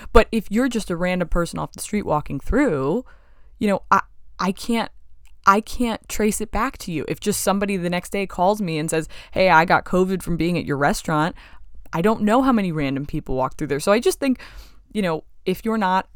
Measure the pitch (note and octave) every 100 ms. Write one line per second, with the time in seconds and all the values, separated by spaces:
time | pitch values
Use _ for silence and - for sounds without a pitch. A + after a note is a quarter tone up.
0 | - A3+ A3 A3+ - G#3 C4 A#3 - E3+
1 | F3+ F3+ E3+ - E3+ D#3+ D#3 - - G#3
2 | - D3+ - C#3 - G#3+ C#4+ D3 C3+ G#3
3 | - - - - - - G#3+ G3 - G3
4 | - - - - F#3 F#3+ - A#3 - -
5 | - - - - - G3+ - - A#3+ G#3+
6 | - - G#3+ - G#3+ G3+ B3 - - D#3+
7 | - D3+ G#3 F#3+ - G3 G3+ G3 F3 F3+
8 | - G3+ F#3+ - F#3 G#3+ F#3 D#3+ E3 D#3+
9 | D#3+ - - - F#3+ D#3+ E3+ E3+ - F#3
10 | F#3 F#3+ - E3 E3 F3 - C#3 C#3+ G#3+
11 | - D#3 D#3+ - - - - - - E3
12 | F#3 A3+ G#3 A#3+ C4+ A#3 F#3+ D#3 C#3 C#3
13 | D3 D#3 - B2+ C3 - D3+ C#3+ G3 G#3
14 | F#4 - C#4 B3 - - - - - G#3+
15 | F#3 D#3+ - - - F#3 A3 A3 F#3+ F#3+
16 | -